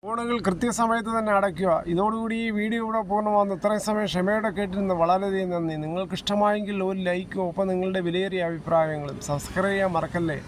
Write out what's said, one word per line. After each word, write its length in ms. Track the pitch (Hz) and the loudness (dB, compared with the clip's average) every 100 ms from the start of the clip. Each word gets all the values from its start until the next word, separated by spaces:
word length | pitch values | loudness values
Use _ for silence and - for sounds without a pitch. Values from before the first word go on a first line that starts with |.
| 196 | -6
ലോണുകൾ 320 | 233 240 240 190 | -4 -2 0 0
കൃത്യസമയത്ത് 640 | 175 240 226 226 226 214 226 | 0 -2 0 0 0 0 -2
തന്നെ 140 | 214 202 | 2 2
അടയ്ക്കുക. 380 | 196 160 185 160 - | 2 0 2 2 0
ഇതോടുകൂടി 460 | 175 208 220 226 226 226 | 0 0 0 -4 -2 -2
ഈ 20 | 208 | -2
വീഡിയോ 220 | 214 233 226 | -2 -2 -2
ഇവിടെ 160 | 226 190 | -4 -2
പൂർണ്ണമാകുന്നു. 460 | 202 214 208 202 190 | 0 2 2 2 2
ഇത്രയും 260 | 202 214 202 | 2 2 2
സമയം 220 | 214 208 | 0 2
ക്ഷമയോടെ 380 | 170 185 214 220 180 | 2 2 2 0 -2
കേട്ടിരുന്ന 360 | 202 190 196 175 | -2 0 0 4
വളരെയധികം 500 | 165 185 196 190 180 175 | 4 4 4 0 0 0
നന്ദി. 200 | 165 156 | -2 -2
നിങ്ങൾക്കിഷ്ടമായെങ്കിൽ 960 | 151 170 185 185 - 208 208 208 202 202 190 | -4 -4 -4 -6 -2 2 4 2 -2 -2 -2
ഒരു 120 | 190 185 | 0 0
ലൈക്കും 360 | 180 185 196 185 | -2 -2 -2 -2
ഒപ്പം 180 | 170 190 | 0 0
നിങ്ങളുടെ 300 | 185 185 190 175 | 0 0 0 0
വിലയേറിയ 340 | 175 190 185 170 | 0 0 0 -2
അഭിപ്രായങ്ങളും. 680 | 165 156 165 160 151 143 135 - | -4 2 2 2 0 -6 -8 -4
സബ്സ്ക്രൈബ് 440 | 143 - 185 190 | -4 -4 -2 0
ചെയ്യാൻ 180 | 196 190 165 | 2 2 0
മറക്കല്ലേ. 420 | 165 175 170 139 | -2 -2 -2 -4